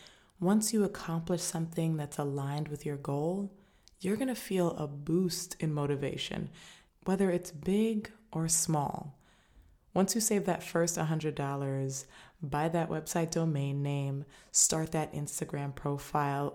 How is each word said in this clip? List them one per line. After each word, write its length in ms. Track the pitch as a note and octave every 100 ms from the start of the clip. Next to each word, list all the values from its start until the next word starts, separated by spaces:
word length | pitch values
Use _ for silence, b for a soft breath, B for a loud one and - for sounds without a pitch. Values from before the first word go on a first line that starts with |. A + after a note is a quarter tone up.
| B B B _
once 320 | F3 G#3+ G#3+
you 100 | A3
accomplish 580 | G3 G#3 - E3 E3 F3
something 540 | - E3 E3 E3 E3 D#3+
that's 220 | D3 -
aligned 500 | C#3+ C#3+ C#3 D3 D#3
with 180 | D3 D3+
your 120 | C#3+
goal, 560 | C#3+ C#3+ D#3 F#3+ G3+ B B B B _
you're 160 | F#3 A3
gonna 180 | C4 A3+
feel 360 | - F#3+ E3+
a 140 | D#3+ D3+
boost 720 | C#3+ C#3+ E3 F#3 E3 - -
in 120 | D#3+
motivation, 760 | D3+ C#3+ C#3+ C#3 C#3 - - - B B B B _ -
whether 260 | F#3+ G3
it's 200 | F3 F3
big 600 | D3 D3 G3+ A3 A3 - - _
or 160 | D#3+ E3
small. 680 | - - D3+ C#3+ - D3 - b b b b b b b
Once 200 | F3+ F#3+
you 60 | A#3
save 240 | A3 G#3
that 180 | G3 E3
first 360 | - E3+ E3+ E3
hundred 380 | D#3+ D#3+ D#3 D3
dollars, 720 | C#3 C#3 C#3 C3+ C3+ C3+ - B B B
buy 260 | D3+ D3 D#3+
that 220 | E3+ D#3+
website 420 | D#3+ D#3 F3 E3
domain 500 | E3 E3 C#3+ C#3 C#3
name, 440 | C#3+ C#3+ C#3 C#3 C#3+ B B
start 400 | - - D#3+ D#3+
that 220 | D#3+ D3+
Instagram 600 | - D3 - D#3 D3 C#3+
profile, 800 | C3+ D3 C#3+ - D#3 C#3+ C#3 C#3+